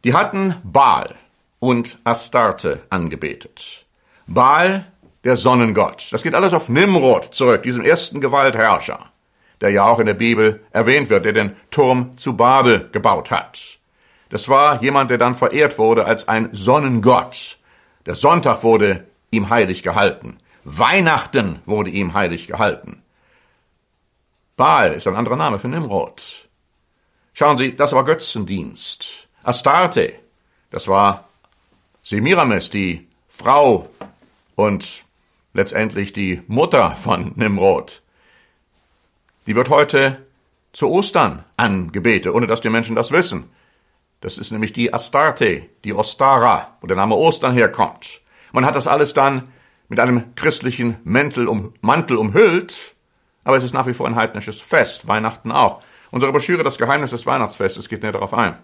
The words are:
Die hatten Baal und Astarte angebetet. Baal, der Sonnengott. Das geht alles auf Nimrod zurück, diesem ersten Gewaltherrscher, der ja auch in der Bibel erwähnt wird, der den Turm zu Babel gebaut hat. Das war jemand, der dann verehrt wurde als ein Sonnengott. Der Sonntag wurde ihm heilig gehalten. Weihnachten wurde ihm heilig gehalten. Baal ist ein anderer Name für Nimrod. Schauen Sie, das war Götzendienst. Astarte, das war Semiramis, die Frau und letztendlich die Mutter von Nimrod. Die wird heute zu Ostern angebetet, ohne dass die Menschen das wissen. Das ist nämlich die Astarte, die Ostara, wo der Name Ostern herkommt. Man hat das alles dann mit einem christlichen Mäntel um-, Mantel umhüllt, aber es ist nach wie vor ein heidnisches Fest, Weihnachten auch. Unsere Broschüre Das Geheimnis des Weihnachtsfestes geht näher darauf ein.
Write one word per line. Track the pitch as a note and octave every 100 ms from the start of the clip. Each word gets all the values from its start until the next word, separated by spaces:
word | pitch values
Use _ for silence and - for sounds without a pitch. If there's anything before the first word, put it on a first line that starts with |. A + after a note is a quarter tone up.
Die | B2
hatten | D3 G3+ G3 F#3+ E3+
Baal | F#2+ C3+ C3 D2+ - - _ _ _ _
und | B2+ A#2+ A#2+ -
Astarte | - A#2 - B2 A2 F2+ D#2+ C#2 -
angebetet. | F#2+ E2+ D2+ D2+ - - - - - _ _ _ _ -
Baal, | F2+ B2+ D3+ F3+ G3 G3 _ _ _
der | B2 B2
Sonnengott. | C3 B2+ A2+ G#2 - - -
Das | -
geht | E3
alles | E3 F#3+
auf | E3 -
Nimrod | B2+ G3 F3+ C3 G2 - -
zurück, | B2+ B2
diesem | B2 B2
ersten | G#2 E3 - D3
Gewaltherrscher, | C3+ C#3 C3+ A2+ A2 F#2 - - - _ _ _ _ _
der | G2+
ja | G2+ G2+
auch | A#2
in | G#2+
der | G2
Bibel | A#2 A2 A2 G#2 _
erwähnt | - A2 C#3+ C#3
wird, | G2+ G#2+
der |
den | G#2 G#2 - _
Turm | - C3 B2+ B2+ -
zu | - A2
Babel | B2 C3+ B2+ G#2+ -
gebaut | - A2+ F2+ -
hat. | F2 - - - - _ _ _ _ _
Das | G#2+ -
war | C3+ D3 C3
jemand, | B2 C#3+ B2+
der | B2
dann | B2 B2
verehrt | B2+ D3 D3 -
wurde | A2 A#2 G2+
als | - -
ein | A2 A2+
Sonnengott. | G#2 F#2+ C#3+ C#3 A#2 A2 A#2+ - - - - _ _ _ _ -
Der | F2
Sonntag | C#3 E3+ C#3+ A2
wurde | A2+ A2+ G2+ F#2 - _ _
ihm | A2 G2
heilig | A2 F#2+ F#2
gehalten. | F#2 G2 G2+ - - - _ _
Weihnachten | - D2+ A#2 F#3 E3 D3 - C3+ G2+ D2+ -
wurde | G#2+ F#2
ihm | F#2 F#2
heilig | F#2+ F2+ E2 -
gehalten. | - G#2 D2 - - _ _ _ _ _ _ _ _ _ _ _ _ _ _ _ -
Baal | C#3 D3+ F#2+
ist | D2+ F#2+
ein | G2
anderer | A#2+ B2+
Name | D3+ G2+
für | B2+
Nimrod. | D#3+ C#3+ G2 - - - - _ _ _ _ _ _ _ _ _
Schauen | - D3 C3
Sie, | C3+ B2
das | C#3+
war | C3 C3
Götzendienst. | D#3+ - A2 F#2 F#2+ D#2 - - - - - _ _
Astarte, | - B2 C#3 D#3+ F3+ B2+ E2 - _ _ _ _ _
das | - -
war | F#2+ G2+ G2 _ _ _ _ _ _ _ _
Semiramis, | - G2+ B2+ F3+ C#3 G2 -
die | G#2 F#2 E2 _ _ _
Frau | - A#2+ C#3 C#3 G2 - _ - _ _ _ _ -
und | G#2 G2 - - _ _ _ _ _
letztendlich | - G2 - G#2+ G2+ G2
die | - F#2+ F2+ -
Mutter | A2+ D#3+ C3 F2+ -
von | D3+ F2+ E2+ -
Nimrod. | A2 G2 F#2+ D#2 - - _ _ _ _ _ _ _ _ _ _ _ _ _ _ -
Die | G#2+
wird | B2
heute | D3 D3 C#3 C3+ C3+ _ _ _ _ _
zu | - -
Ostern | F3 G3 F3 A#2+ D2 - -
angebetet, | A#2 G2 E2+ G2+ G2 G#2 F2+
ohne | A#2 A2+
dass | A2+
die | A2+
Menschen | A2+ A#2 A2+
das | A#2
wissen. | D3+ F3 F2+ - _ _ _ _ _ _ _
Das | - -
ist | -
nämlich | A2 A2
die | - A#2+
Astarte, | A#2 - C#3 D#3 D3 A2+ D2+ - _
die | G#2
Ostara, | G2 G#2+ - C3+ C3+ A#2+ G2 - _
wo | -
der | F#2+
Name | G2+ G#2+
Ostern | D#3+ - C3+ B2
herkommt. | A2 - G2+ - - - _ _ _
Man | B2 C3
hat | C#3+
das | A#2+
alles | D3 D3 -
dann | C#3 C3 B2+ _ _ _ _
mit | -
einem | B2 A#2+ A#2 -
christlichen | D3+ D3+ - - A#2+ A2
Mäntel | - A#2 D3 - A#2+
um-, | A2 G2+ _
Mantel | G#2+ D3+ D#3 A#2
umhüllt, | A2 A#2 G#3+ F3 F3+ - - _ _ _ _ _
aber | - C3
es |
ist | B2+
nach | B2+ B2+
wie | A#2+
vor | C3+
ein | A#2
heidnisches | - - G#2 G#2
Fest, | - D#3+ A#2 - -
Weihnachten | G#2+ A2 - -
auch. | C#3 A2+ - _ _ _
Unsere | B2+ C3+
Broschüre | C#3+ - F3
Das | D3 -
Geheimnis | A#2+ C#3+ C3+
des | A#2 A#2+
Weihnachtsfestes | C3+ G#2+ - F#2+ - -
geht | G#2+
näher | G#2+
darauf | G2+ G2 A#2+
ein. | G#2 E2